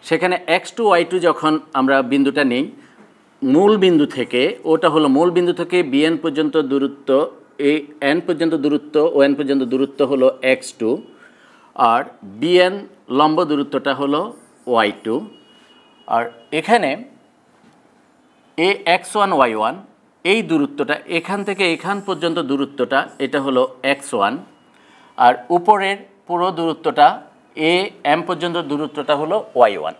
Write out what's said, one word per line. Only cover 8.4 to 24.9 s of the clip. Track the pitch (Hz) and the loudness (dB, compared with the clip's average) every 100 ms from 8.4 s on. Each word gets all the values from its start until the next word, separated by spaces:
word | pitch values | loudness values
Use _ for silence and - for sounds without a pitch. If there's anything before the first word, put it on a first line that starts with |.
| 165 160 | -2 0
দূরত্ব, | 143 147 - 151 160 143 | -2 -2 -2 0 2 4
ওএন | 139 143 | 2 2
পর্যন্ত | 143 139 127 | -2 -2 -2
দূরত্ব | 131 139 - 139 | -2 -2 -2 -2
হলো | 139 131 131 131 | 2 2 2 -2
এক্স | 131 - - | -2 -4 -6
টু, | 110 123 - - - _ _ _ _ - | -4 -4 -6 -20 -20 _ _ _ _ 0
আর | 120 117 - - 101 101 | 2 2 -2 -12 -20 -8
বিএন | 151 180 180 196 202 - - 127 | 2 4 4 0 -12 -20 -6 0
লম্ব | 156 156 170 | 2 2 0
দূরত্বটা | 147 143 139 139 127 | -2 -2 -4 -2 -2
হলো | 139 147 208 - - _ - | -2 -2 -4 -12 -20 _ -2
ওয়াই | 117 107 104 | 0 0 -2
টু। | 110 120 190 - _ _ _ _ _ _ - | -6 -6 -6 -20 _ _ _ _ _ _ -4
আর | 113 117 - - 151 | -4 -4 -10 -8 -6
এখানে | 156 233 160 151 240 - _ _ _ _ _ _ _ _ _ _ _ _ _ - | 0 0 0 -6 -12 -20 _ _ _ _ _ _ _ _ _ _ _ _ _ -2
এ | 175 196 - | 0 0 0
এক্স | 180 - 214 | 0 0 -2
ওয়ান, | 196 165 | 0 2
ওয়াই | 127 110 | 2 2
ওয়ান, | 110 170 202 _ _ _ | -4 -4 -14 _ _ _
এই | 170 214 180 | -2 0 0
দূরত্বটা | 160 143 - 139 151 - 170 | 0 -2 -4 -4 -4 -4 -6
এখান | 165 202 196 | -4 -6 -6
থেকে | 190 190 | -2 -2
এখান | 160 170 202 196 | -2 -4 -6 -6
পর্যন্ত | 175 170 165 143 | -4 -4 -4 -4
দূরত্বটা | 139 135 - 123 135 135 - | -2 -4 -4 -2 0 -2 -4
এটা | 135 147 139 | -4 -4 0
হলো | 127 127 - 135 | 0 0 -2 -2
এক্স | 139 - 117 | -2 -4 -2
ওয়ান, | 101 139 190 _ _ _ _ | 0 -2 -14 _ _ _ _